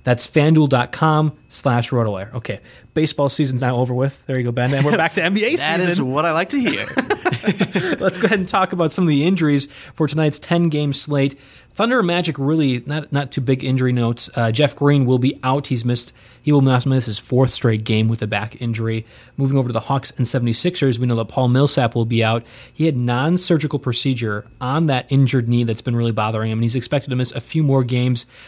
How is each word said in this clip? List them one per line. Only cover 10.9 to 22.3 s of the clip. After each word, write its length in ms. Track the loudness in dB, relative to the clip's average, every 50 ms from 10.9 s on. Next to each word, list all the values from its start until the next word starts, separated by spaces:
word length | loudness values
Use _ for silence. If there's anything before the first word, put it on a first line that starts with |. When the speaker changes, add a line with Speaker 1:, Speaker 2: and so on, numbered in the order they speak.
Speaker 1:
slate. 460 | -2 -4 -4 -2 0 0 0 0 -2 -8 -18 -20 -20 -20 -20 _ _ -2
Thunder 200 | 0 0 2 2
and 80 | 2 0
Magic, 280 | 0 -2 -2 -4 -4 -2
really 420 | -2 0 2 2 2 0 0 -2 -4
not, 260 | -6 -6 -6 -4 -4
not 180 | -4 -4 -4 -2
too 100 | -4 -2
big 220 | 0 0 0 0
injury 300 | 0 -2 0 2 2 2
notes. 360 | 2 2 0 0 0 -2 -6 -6 -4
Uh, 160 | -2 0 0
Jeff 240 | 2 2 0 0 0
Green 320 | 0 2 4 4 4 4
will 140 | 4 2 2
be 180 | 2 0 -2 -2 -2
out. 240 | -2 -2 -2 -2 -4
He's 160 | -4 -2 0
missed, 280 | -2 -2 -2 -4 -10 -16 -20 -20 -20 -20 _
he 80 | _ 2
will 100 | 4 4
miss, 240 | 6 4 4 2 2
miss 200 | 2 0 0 0
his 140 | -2 -6 -8
fourth 300 | -6 0 2 2 2 2
straight 340 | 0 0 0 0 0 0 0
game 240 | 0 0 2 2 2
with 120 | 0 -2
a 60 | -4
back 340 | -4 -4 -4 -4 -6 -8 -8
injury. 460 | -6 -6 -4 -4 -4 -4 -4 -6 -8 -10 -18 -20 -20 -14 _
Moving 200 | -2 -2 0 2
over 120 | 0 0 0
to 40 |
the 60 | -2 -4
Hawks 340 | -2 -2 -2 -2 -2 -6 -4
and 100 | -4 -4
seventy-sixers, 720 | -2 -2 -2 0 0 -2 0 -2 -2 -2 0 0 0 0 0
we 80 | 0
know 80 | 0 0
that 120 | -2 -2
Paul 200 | -4 -2 0 2
Millsap 480 | 2 4 4 2 2 2 0 0 0 0
will 100 | 0 0
be 200 | 0 2 2 2
out. 200 | 2